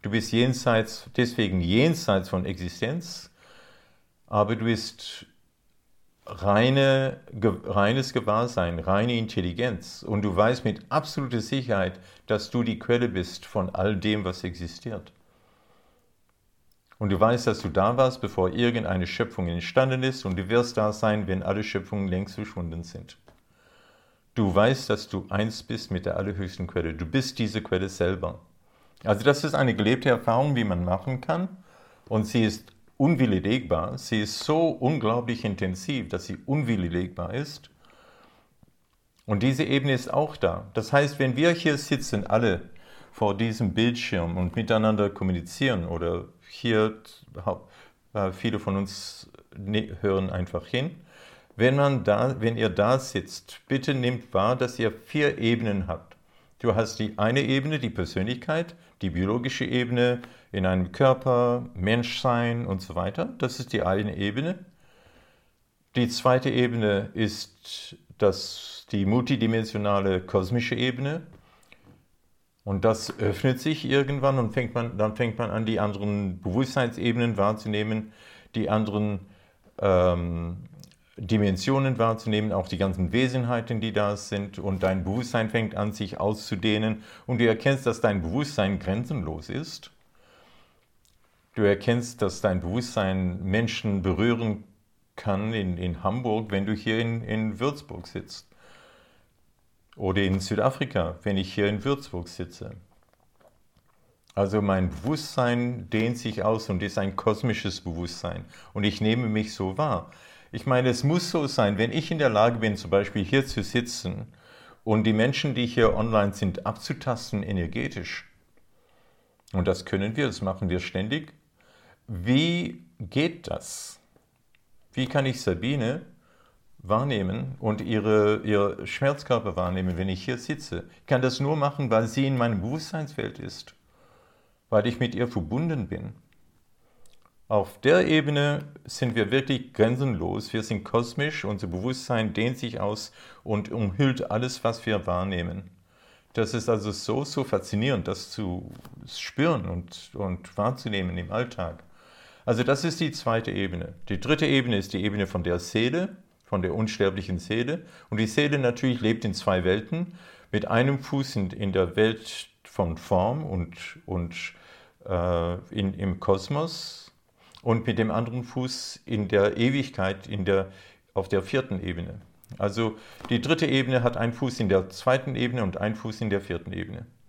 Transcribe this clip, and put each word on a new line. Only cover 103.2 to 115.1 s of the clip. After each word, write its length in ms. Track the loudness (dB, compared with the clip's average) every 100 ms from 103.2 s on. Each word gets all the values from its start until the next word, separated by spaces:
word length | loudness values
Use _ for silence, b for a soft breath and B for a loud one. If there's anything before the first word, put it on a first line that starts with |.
| _ _ _ _ _ _ _ _ _ _ _ -2
Also 260 | 2 2
mein 280 | 2 2 2
Bewusstsein 1000 | -2 -2 -2 -2 0 2 2 0 -4 -2
dehnt 260 | 0 0 -2
sich 280 | -4 0
aus 260 | 0 0 0
und 100 | -2
ist 160 | -2 -2
ein 200 | -2 0
kosmisches 640 | 0 0 0 0 -2 -6
Bewusstsein. 640 | -8 -6 -6 -6 -8 -8 -12 B B
Und 120 | 0
ich 160 | 0 2
nehme 280 | 2 2 0
mich 240 | 0 -2
so 240 | -4 -4 0
wahr. 360 | 0 -2 -4 B B B B
Ich 140 | -8
meine, 240 | 0 2 4
es 160 | 2
muss 260 | 2 2 0
so 160 | -2 0
sein, 300 | 2 2 2
wenn 160 | 0
ich 180 | 0 -2
in 80 | 2
der 120 | 4
Lage 280 | 6 6 4
bin, 180 | 0 0
zum 140 | 2
Beispiel 320 | 2 2 -2
hier 240 | 2 2 2
zu 160 | -4
sitzen 640 | -2 -2 -2 -6 -6 -8 -10 B B B B B
und 220 | 0 2
die 80 | 4